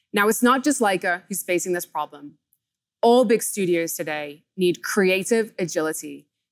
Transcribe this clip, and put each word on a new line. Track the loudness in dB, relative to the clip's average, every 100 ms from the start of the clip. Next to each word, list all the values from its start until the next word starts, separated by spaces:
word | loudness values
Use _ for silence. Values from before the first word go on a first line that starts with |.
| _
Now, | 0 2
it's | 2
not | 2 2
just | 0 0
Leica | 0 0 -2 -4 -6
who's | -8
facing | -4 -2 -2
this | -4 -6
problem. | -8 -10 -12 -20 -20 _ _ _ _ _ _
All | 4 6 4
big | 2
studios | 0 -2 0 0 -2 -6
today | -8 -8 -8 -14 _ -2
need | 0 0
creative | -2 2 2 2 0 0 -2 -4
agility | -4 -2 -4 -4 -10 -16 -20 _ _